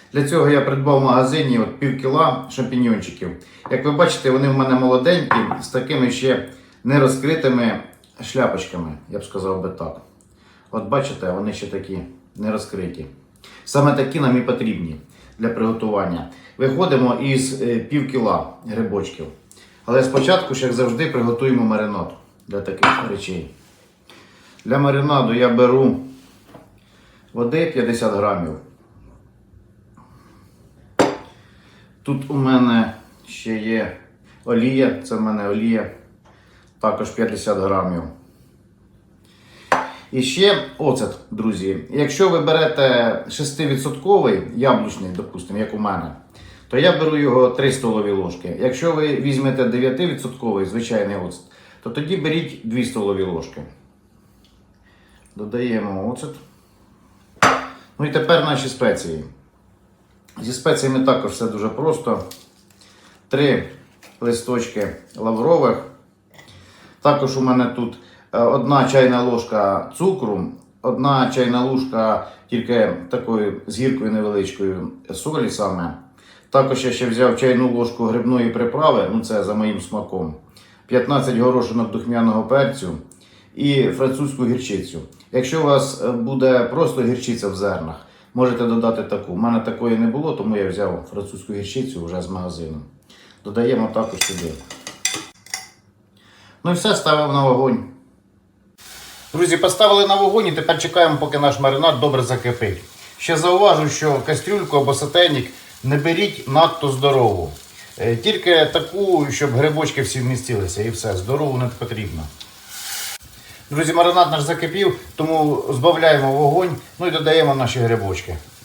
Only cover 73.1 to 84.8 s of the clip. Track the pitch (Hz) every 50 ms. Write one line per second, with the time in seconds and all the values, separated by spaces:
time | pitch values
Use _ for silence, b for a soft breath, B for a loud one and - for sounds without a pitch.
73.1 | - - - 113 113 107 104 101 90 - - - - 113 131 135 131 - 110 110
74.1 | 107 107 107 107 104 101 95 92 - - 98 95 92 90 90 90 - - - -
75.1 | 85 - - 147 156 143 120 110 - - 104 95 90 90 85 80 80 - - -
76.1 | _ b b b b b b b - 139 135 135 135 127 131 127 113 - 127 120
77.1 | 113 117 127 120 113 - 135 127 120 117 127 123 120 120 117 117 - - 117 110
78.1 | 113 120 113 123 127 123 117 110 - - 120 117 123 139 156 156 131 110 95 -
79.1 | 104 113 110 - 110 104 95 95 107 110 110 107 101 95 92 - 107 104 101 -
80.1 | - 92 87 80 76 - - b b b b b b b b - 127 123 123 139
81.1 | 143 135 131 131 117 113 120 127 127 123 - - 110 117 110 101 - 113 - 120
82.1 | 120 117 113 113 107 110 110 - 127 139 135 131 135 - 95 87 80 76 - -
83.1 | b b b b b b b b b - 143 143 143 135 123 131 131 131 135 131
84.1 | 131 135 147 139 135 127 127 113 123 - - - 101 90